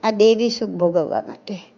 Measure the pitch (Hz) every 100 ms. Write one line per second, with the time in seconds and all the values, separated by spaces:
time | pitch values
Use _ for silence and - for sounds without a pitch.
0 | 220 220 214 220 233 226 214 180 175 170
1 | 151 107 - - - 196 -